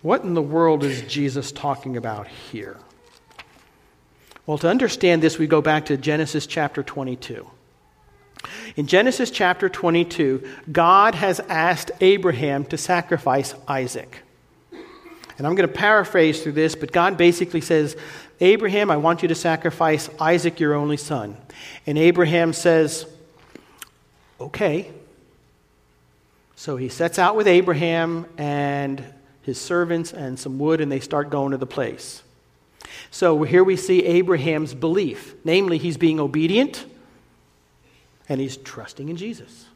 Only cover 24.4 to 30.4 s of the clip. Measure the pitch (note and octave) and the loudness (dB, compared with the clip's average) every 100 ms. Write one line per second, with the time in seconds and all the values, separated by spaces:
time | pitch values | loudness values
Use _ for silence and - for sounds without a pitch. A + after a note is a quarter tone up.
24.4 | C3 - G#3 D#3 - - - _ _ _ | -12 -2 0 0 -6 -16 -20 _ _ _
25.4 | _ _ _ _ _ _ _ _ _ _ | _ _ _ _ _ _ _ _ _ _
26.4 | _ _ - C3 B2+ - E3 E3 F#3 A3 | _ _ -10 -6 -8 -2 -2 2 2 4
27.4 | G#3 F3 F3 D#3 E3+ E3 E3 E3 E3 - | 6 6 4 0 0 0 -2 -4 -10 -8
28.4 | D3 C#3+ C#3+ C#3+ C#3 C3+ C3+ - _ _ | -6 -2 -2 -4 -4 -8 -12 -20 _ _
29.4 | - B2 - F3 E3+ E3+ E3 - C#3 B2+ | -10 -10 -4 -2 0 -2 -4 -8 -10 -10